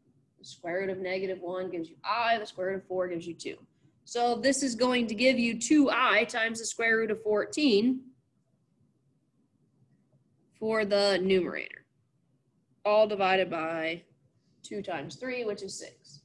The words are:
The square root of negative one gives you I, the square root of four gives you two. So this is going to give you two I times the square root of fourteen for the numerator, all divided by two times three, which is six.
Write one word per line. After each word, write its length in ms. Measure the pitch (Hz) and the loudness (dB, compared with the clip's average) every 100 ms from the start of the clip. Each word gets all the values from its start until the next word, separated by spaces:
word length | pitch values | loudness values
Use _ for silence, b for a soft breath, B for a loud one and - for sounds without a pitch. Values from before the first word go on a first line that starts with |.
| _ _ _ _ | _ _ _ _
The 80 | - | -20
square 340 | - 170 180 | -14 -6 -4
root 80 | 196 | -4
of 80 | 190 | -6
negative 440 | 180 190 190 185 | -6 -4 -6 -6
one 280 | 175 185 185 | -6 -6 -6
gives 200 | 175 165 | -8 -10
you 60 | - | -10
I, 360 | - 226 233 226 | -6 -2 0 -2
the 80 | 214 | -4
square 220 | - 185 | -6 -4
root 80 | 190 | -6
of 100 | - | -4
four 220 | 185 180 | -4 -4
gives 180 | 170 170 | -6 -8
you 80 | |
two. 220 | 165 117 - - _ _ _ - | -12 -12 -12 -16 _ _ _ -10
So 300 | 240 240 226 | -2 0 2
this 260 | 254 269 | 2 2
is 120 | 269 | 0
going 320 | 220 254 247 226 | 0 2 2 0
to 60 | |
give 240 | 214 254 240 | 2 4 4
you 200 | 233 226 | 0 -2
two 320 | - 302 277 | 4 6 6
I 340 | 233 254 - | 4 4 4
times 360 | - 240 226 220 | 2 0 -2 -4
the 40 | |
square 320 | 220 - 226 226 | -6 -2 2 2
root 140 | 220 | 2
of 120 | 214 | -2
fourteen 800 | 214 208 - - 294 202 240 254 - - _ _ _ _ _ _ _ _ _ _ _ _ _ _ _ _ _ _ _ _ _ _ _ - | 0 0 0 2 4 6 4 0 -6 -20 _ _ _ _ _ _ _ _ _ _ _ _ _ _ _ _ _ _ _ _ _ _ _ -8
for 280 | 220 220 208 | -2 0 2
the 320 | 202 202 185 | 4 4 2
numerator, 680 | 190 190 156 76 53 - _ _ _ _ _ _ _ _ _ _ 208 | 4 2 2 -4 -10 -16 _ _ _ _ _ _ _ _ _ _ 2
all 200 | 214 214 | 4 4
divided 440 | 202 190 190 175 | 2 2 2 0
by 540 | 170 160 165 160 170 - _ _ _ _ _ | -2 -4 -4 -4 -6 -12 _ _ _ _ _
two 180 | - 208 | -12 -10
times 360 | 190 160 147 - | -6 -8 -8 -10
three, 280 | 254 247 | -8 -6
which 180 | 220 202 | -6 -6
is 160 | 190 - | -8 -12
six. 440 | - - - - | -16 -18 -20 -20